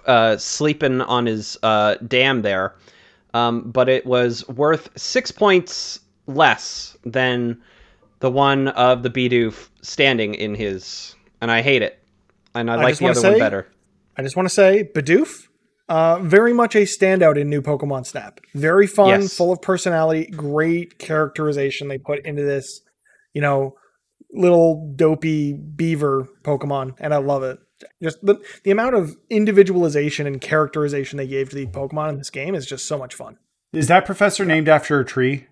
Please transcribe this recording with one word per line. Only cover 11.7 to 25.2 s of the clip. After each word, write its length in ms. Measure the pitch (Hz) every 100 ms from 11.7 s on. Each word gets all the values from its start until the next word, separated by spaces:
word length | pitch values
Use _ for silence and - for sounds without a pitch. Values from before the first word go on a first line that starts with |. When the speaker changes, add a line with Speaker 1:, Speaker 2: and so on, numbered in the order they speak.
| 131
Speaker 1:
it. 160 | 104 - _ _ _ _ _
And 160 | 117 117
I 40 |
Speaker 2:
I 20 | 117
Speaker 1:
like 120 | 123
Speaker 2:
just 100 | 127
Speaker 1:
the 40 |
Speaker 2:
wanna 140 | 175 120
Speaker 1:
other 100 | 190
one 60 |
Speaker 2:
say, 60 | 214
Speaker 1:
better. 260 | 107 98 - _ _ _ _ -
Speaker 2:
I 60 |
just 140 | 135 175
wanna 120 | 185
say, 400 | - 190 196 196
Bidoof, 520 | 160 135 185 311 - - _ _ _ -
uh, 300 | 160 160 170
very 320 | 180 190 233
much 220 | 240 233
a 80 | 220
standout 540 | 196 - 190 190 165 147
in 100 | 147
New 140 | 147
Pokemon 440 | 139 143 143 135 127
Snap. 340 | 135 - - _
Very 320 | 143 151 185 202
fun, 320 | 214 196 196
Speaker 1:
Yes. 160 | 196 -
Speaker 2:
full 160 | 175
of 100 | 180
personality, 640 | - 185 185 165 160 160 160
great 720 | 160 147 147 160 170 170 -
characterization 880 | - 156 151 - 151 143 139 131 143
they 100 | 135
put 260 | 143 147 147
into 160 | 147
this, 380 | 143 139 131 - _ _ _ _ _
you 60 | 147
know, 340 | 147 139 135 - _ _ _ _ _
little 600 | - 180 170 165 156 156 135
dopey 560 | 160 156